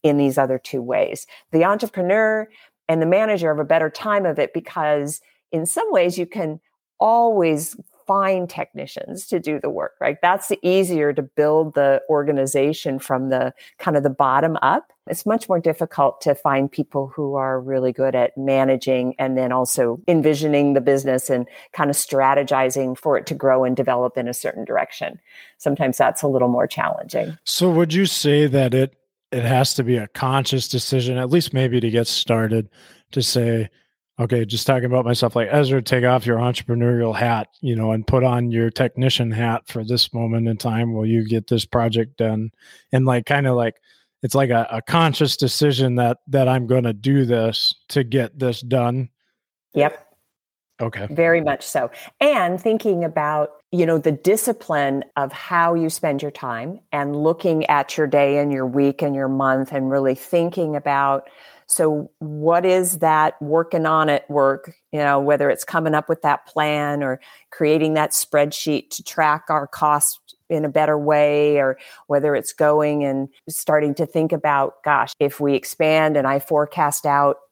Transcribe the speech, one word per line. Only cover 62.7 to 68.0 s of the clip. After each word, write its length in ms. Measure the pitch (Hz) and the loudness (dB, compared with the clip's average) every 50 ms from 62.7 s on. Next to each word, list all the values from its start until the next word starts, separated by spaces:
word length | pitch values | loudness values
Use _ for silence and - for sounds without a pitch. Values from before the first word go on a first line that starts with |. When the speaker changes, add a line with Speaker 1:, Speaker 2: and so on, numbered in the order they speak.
| 185 185 185 180 185 156 | 2 2 2 0 -2 0
Speaker 1:
that 420 | 165 160 156 156 156 160 - - | 2 2 4 4 2 2 0 -4
working 440 | 156 143 156 165 165 165 - 165 160 | -4 0 0 0 0 0 -2 -2 0
on 220 | 156 160 156 156 156 | 2 2 2 2 2
at 200 | 143 135 - - | 0 0 -2 -2
work, 420 | 147 147 135 135 135 135 - - - _ _ _ | 0 2 2 2 2 -2 -8 -20 -20 _ _ _
you 80 | - 151 | -4 -2
know, 180 | 147 143 143 139 | 0 2 2 2
whether 320 | 139 143 147 139 143 139 | 2 2 2 2 2 0
it's 140 | - - - | 0 -2 -4
coming 300 | - - 165 165 160 151 | -4 -4 -2 0 0 0
up 140 | 151 151 - | -2 0 -2
with 140 | 160 - | -4 -2
that 240 | - 147 143 - _ | 0 -2 -2 -2 _
plan 560 | - _ 156 151 151 151 147 147 147 147 147 | -8 _ -2 -2 0 -2 -2 -2 -4 -4 -4
or 180 | 143 131 131 131 - - - - _ _ | -4 -4 -6 -6 -10 -20 -20 -20 _ _
creating 440 | - - 160 151 156 160 156 156 156 | -6 -2 0 2 2 2 2 2 2
that 160 | 151 | 0